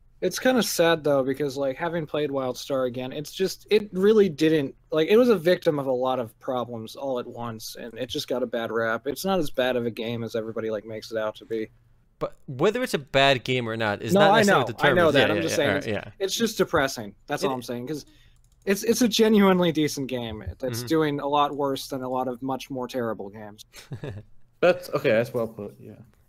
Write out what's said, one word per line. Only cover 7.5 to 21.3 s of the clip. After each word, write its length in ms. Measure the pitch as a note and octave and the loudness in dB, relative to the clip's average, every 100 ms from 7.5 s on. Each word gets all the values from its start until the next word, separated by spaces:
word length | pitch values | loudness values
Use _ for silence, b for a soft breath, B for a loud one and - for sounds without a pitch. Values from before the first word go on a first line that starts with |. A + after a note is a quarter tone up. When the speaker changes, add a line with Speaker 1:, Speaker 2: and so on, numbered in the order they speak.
| A2 - | -10 -14
Speaker 1:
and 180 | - A#2+ | -14 -12
it 120 | A2+ B2+ | -10 -6
just 220 | D3+ - | -6 -4
got 120 | B2 | -4
a 20 | B2 | -2
bad 240 | A#2+ A2+ | -2 -2
rap. 380 | A2+ A2+ A2+ C#3 | -2 -2 -2 -6
It's 160 | - | -6
not 160 | F#3+ F#3+ | -2 0
as 100 | D3 | 0
bad 240 | - B2+ | 0 0
of 100 | B2 | 0
a 60 | A#2+ | -2
game 320 | A2 A2+ A#2+ | -4 -6 -6
as 140 | A2+ A2+ | -4 -6
everybody, 340 | A2 A2+ A2 | -6 -6 -6
like, 140 | A2 | -6
makes 260 | G#2+ A2 - | -8 -12 -8
it 80 | A2 | -6
out 160 | G#2+ - | -4 -6
to 80 | |
be. 260 | G#2 A2 A2 _ _ _ _ - | -8 -6 -8 _ _ _ _ -10
Speaker 2:
But 160 | - - - | -10 -10 -12
whether 380 | B2+ F#3 B3 | 0 0 0
it's 100 | B3+ | -2
a 40 | F3 | -4
bad 420 | C3+ C3+ C#3 C3 | -2 2 4 4
game 260 | - B2+ A#2 | 0 -2 -2
or 80 | A2+ | -2
not 240 | A2 G2+ | -2 -2
is 140 | A#2+ | 2
Speaker 1:
No, 60 | F#3+ | 6
Speaker 2:
not 100 | F3 | 6
Speaker 1:
I 60 | A3 | 6
Speaker 2:
necessarily 240 | G3+ F3 | 6 4
Speaker 1:
know. 40 | A#2 | 2
Speaker 2:
what 100 | A#2 | 2
determines 220 | F#3 F3+ | 2 4
Speaker 1:
I 40 | |
know 80 | E3 | 4
that. 80 | C#3 | 4
Speaker 2:
Yeah, 80 | B2+ | 4
Speaker 1:
I'm 60 | G#2 | 2
Speaker 2:
yeah, 60 | |
Speaker 1:
just 100 | - | 0
Speaker 2:
yeah, 40 | - | 0
Speaker 1:
saying 140 | C#3 | 0
Speaker 2:
all 60 | G2 | 0
Speaker 1:
it's, 80 | A2+ | -2
Speaker 2:
right, 60 | |
yeah. 160 | G2+ - - | -6 -6 -6
Speaker 1:
it's 160 | G3 - | -4 -2
just 200 | A3+ - | -2 0
depressing. 580 | F3+ D#3+ C3+ - G#2 - - | 0 0 0 -2 -12 -14 -8
That's 160 | D3 | -4
Speaker 2:
It 60 | - | -2
Speaker 1:
all 60 | |
I'm 80 | B2+ | -4
saying, 260 | A#2+ A#2+ B2+ | -6 -8 -8
'cause 180 | D3 b b b b _ _ | -8 b b b b _ _
it's, 200 | - G3+ | -4 0
it's 180 | A3+ A#3 | 0 2
a 60 | A#3+ | 2
genuinely 640 | - A3 G#3+ G3 F3+ F3 | 4 4 6 6 6 2
decent 340 | D#3 D3+ - B2+ | 2 0 -2 -6
game 360 | B2 A#2 G#2+ - - | -6 -6 -8 -10 -8
that's 180 | B2+ A#2 | -8 -6
Speaker 2:
Mm-hmm. 80 | A#2+ | 0
Speaker 1:
doing 320 | D#3+ D#3 C#3+ | 2 2 0
a 60 | |
lot 300 | C#3 | 0